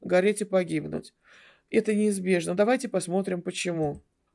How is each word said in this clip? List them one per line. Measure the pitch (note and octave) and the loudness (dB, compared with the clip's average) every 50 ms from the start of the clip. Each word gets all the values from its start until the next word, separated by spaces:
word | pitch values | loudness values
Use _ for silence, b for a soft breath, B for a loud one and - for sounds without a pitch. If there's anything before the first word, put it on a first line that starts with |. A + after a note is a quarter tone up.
гореть | - F3 F3+ F3+ F#3 G#3 G#3 - | -2 2 2 4 4 4 2 0
и | G#3 | -2
погибнуть. | - F#3+ F#3 F3+ E3 D#3+ D3+ D3 D3+ D#3 - - - _ b b b b b b b b b b - | 0 0 0 0 0 -2 -4 -4 -6 -8 -10 -10 -12 _ b b b b b b b b b b -2
Это | - A3 G#3+ A3 G#3+ | 0 0 2 2 2
неизбежно. | G#3 G#3+ G#3+ G3 F#3+ F3+ F#3 F#3 F3 E3 E3+ F3+ | 2 2 2 0 0 0 2 2 2 0 0 0
Давайте | F#3+ G#3 A3+ C4 B3 - | 2 2 2 2 0 0
посмотрим, | G#3 - F#3 - E3 F3 G3 F#3+ G3+ F#3 F3 - | -2 -4 -4 -2 -2 -2 -2 -2 -2 -4 -6 -6
почему. | F#3 F3+ - - F3+ E3+ E3 D#3 D3 C#3+ - - _ _ _ _ _ | -6 -6 -6 -4 -4 -2 -2 -2 -2 -4 -8 -14 _ _ _ _ _